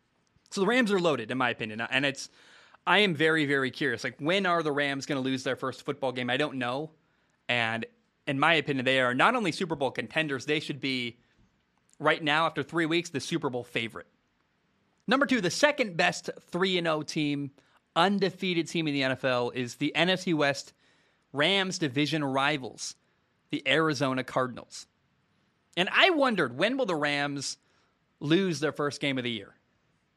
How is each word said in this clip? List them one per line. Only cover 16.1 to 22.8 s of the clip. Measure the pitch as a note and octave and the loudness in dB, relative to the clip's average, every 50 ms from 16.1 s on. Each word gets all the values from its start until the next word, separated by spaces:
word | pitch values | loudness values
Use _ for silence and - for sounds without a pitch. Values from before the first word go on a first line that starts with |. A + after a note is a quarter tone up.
| F3 - - - - - - _ | 0 -2 -6 -12 -12 -12 -12 _
three | - F3 F#3 G3 F#3 F3+ | -4 -2 0 2 2 0
and | E3+ E3 | 0 0
oh | D#3+ D#3 | 0 -2
team, | D3+ - - E3 D3+ D3 D3 C#3+ C#3+ C3+ - _ _ _ _ _ _ _ _ | -2 -4 -2 -2 -2 0 -2 -4 -4 -8 -10 _ _ _ _ _ _ _ _
undefeated | D#3+ E3+ G3 G3+ G3 F#3+ F#3 - - - F#3 F3+ E3 D#3+ - | 2 4 4 4 2 0 0 -2 -2 -2 0 0 0 0 0
team | - E3+ D#3+ D3+ | -2 -2 -2 0
in | C#3+ | 0
the | C#3+ C3+ | 0 0
N | C3 | 0
F | C3 B2 - | 0 0 0
L | C3+ B2+ B2 B2 A#2+ | 0 0 0 0 -2
is | - B2 B2 A#2+ - | -2 -4 -4 -6 -4
the | - D3 D3+ - | -4 -4 -2 2
N | D3 E3 F3+ | 2 2 2
F | F#3 F3+ | 2 0
C | F#3 F#3+ E3 | 0 0 2
West | D3+ D3 C#3 C#3 - - - - _ _ _ _ _ _ _ _ _ _ _ - | 2 2 2 0 -2 -6 -12 -20 _ _ _ _ _ _ _ _ _ _ _ -2
Rams | C3+ D3 E3+ G3 G3 F#3+ F#3+ F3+ - | 0 2 2 2 2 0 -2 -2 -2
division | E3 C#3+ A#2 C#3 D3+ C#3+ D3 D#3+ D3 | -4 -2 0 0 0 0 0 -2 -2
rivals, | C3+ C3 C3+ C3+ C#3+ D#3 C#3+ B2+ G#2+ - - | 0 0 0 2 2 0 -2 -4 -8 -12 -12